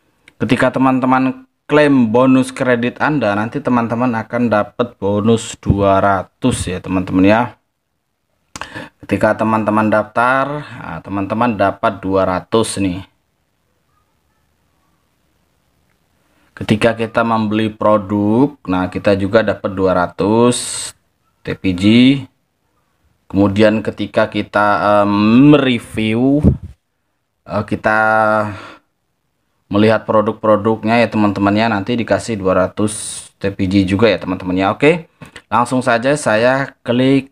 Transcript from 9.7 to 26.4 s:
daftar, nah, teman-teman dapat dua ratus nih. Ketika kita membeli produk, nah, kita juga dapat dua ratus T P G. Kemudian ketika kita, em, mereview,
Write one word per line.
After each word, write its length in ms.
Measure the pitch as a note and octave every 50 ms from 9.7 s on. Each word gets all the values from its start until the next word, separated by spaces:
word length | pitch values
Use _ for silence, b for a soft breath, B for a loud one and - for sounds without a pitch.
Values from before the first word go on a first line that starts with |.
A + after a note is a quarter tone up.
| G#2+ G#2+ G#2+ G#2+
daftar, 800 | G2+ G#2+ G#2 - _ A#2+ A#2+ B2 C3 C3+ C3+ C#3+ D3 D3 D3 -
nah, 320 | A#2+ - - - E2 E2
teman-teman 560 | - - G2 G2+ G2 F#2+ A2 A2 A#2+ A#2+ A2
dapat 480 | F#2+ G2 F#2+ F2+ - - A2+ G2+ F#2 -
dua 240 | F#2+ F#2+ F#2+ F#2+ F#2
ratus 480 | F#2 F2+ E2+ _ - A2+ G#2+ - -
nih. 320 | - G2+ F#2+ F2 F#2 F#2 _ _ _ _ _ _ _ _ _ _ _ _ _ _ _ _ _ _ _ _ _ _ _ _ _ _ _ _ _ _ _ _ _ _ _ _ _ _ _ _ _ _ _ _ _ _ _ _ _ _ _ _ _ _ _ _ _ _ _ _ _ _ _ _ _ _ _ _ _ _ -
Ketika 320 | G#2 - A2+ G#2+ - A#2
kita 320 | A2 G#2+ A2+ A2 A2 A#2+ A#2
membeli 480 | A#2 A2+ A2 A2 G#2 G#2 A2 A2 A2
produk, 880 | G#2+ - G#2 G#2 G#2+ G#2+ G2 F#2+ G#2 G#2 G#2 G#2 A2 A#2+ C#3 C#3+ D3 _ _ -
nah, 240 | F#2 F2+ F#2 F#2+
kita 240 | - F#2+ F#2 G#2 G2+
juga 320 | F#2+ G2+ F#2+ G2+ A2+ G#2+ G#2
dapat 240 | F#2+ - - G#2
dua 240 | G2 F#2 F#2+ F#2 F2+
ratus 960 | F2+ F2 E2+ - - - G2 A2 A2+ A#2+ B2 A#2+ - - - - - - - - _ _ _ _ _ _ _ _ _ _ -
T 80 | -
P 160 | - - G2
G. 140 | F#2 F2 F#2+ G#2 A2 A#2+ B2 C3 C#3 C#3 A#2+ - _ _ _ _ _ _ _ _ _ _ _ _ _ _ _ _ _ _ _ _
Kemudian 480 | - F#2+ G2+ G2+ G2 G#2 A2 G#2+ G#2+ A2
ketika 480 | G#2 - G#2 - G#2+ G2+ - - A2 G#2+
kita, 720 | - G#2 G2+ - - G#2 G#2 G#2 G#2 F2 E2+ G#2 G#2 G#2
em, 480 | G#2 G2+ G2+ G2+ G#2 G#2+ A2+ B2 C#3 D3 D3+
mereview, 880 | C#3+ C3+ C3 B2 A#2 - - - A2+ A2 A2 A2 A#2 B2+ C3+ C#3 D3